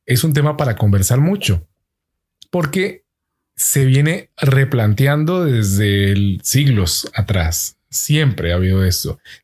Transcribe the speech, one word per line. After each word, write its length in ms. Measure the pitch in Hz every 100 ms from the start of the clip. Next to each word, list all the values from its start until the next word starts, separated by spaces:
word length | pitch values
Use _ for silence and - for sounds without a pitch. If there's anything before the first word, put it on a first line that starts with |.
| -
es 180 | 120 160
un 80 |
tema 240 | 143 147 147
para 180 | 135 98
conversar 440 | 104 101 92 127
mucho. 440 | 160 202 - 87 - _ _ _ _ _ _ _ -
Porque 540 | 180 151 185 196 - _ _ _ _ _ -
se 300 | - 139 131
viene 440 | 135 151 185 - -
replanteando 1040 | 139 131 131 123 107 104 139 151 156 180 160
desde 680 | 120 101 98 104 98 98
el, 280 | 101 98 95
siglos 640 | - 131 143 107 87 - - -
atrás. 640 | 104 92 82 82 - - _
Siempre 640 | - - 151 139 95 85
ha 40 | 87
habido 300 | 92 95 92
esto. 340 | 87 - - - -